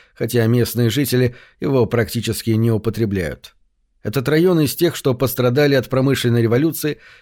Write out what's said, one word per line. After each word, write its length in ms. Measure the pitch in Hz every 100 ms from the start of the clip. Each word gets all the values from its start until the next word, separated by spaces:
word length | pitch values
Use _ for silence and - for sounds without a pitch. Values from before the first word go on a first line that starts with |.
| _
хотя 320 | - 120 123 113
местные 420 | 120 117 117 117
жители 460 | 135 135 127 127 - - -
его 260 | 170 135 113
практически 640 | 117 107 120 113 104 -
не 200 | 110 113
употребляют. 880 | 110 110 107 110 98 80 65 - _ _ _ _ _
Этот 240 | 107 135 127
район 320 | 156 185 170
из 160 | 143 -
тех, 180 | 175
что 200 | - 139
пострадали 600 | 123 127 - 123 123 147
от 140 | 135 113
промышленной 540 | 131 135 131 123 117
революции 560 | 117 120 160 151 151 147 - -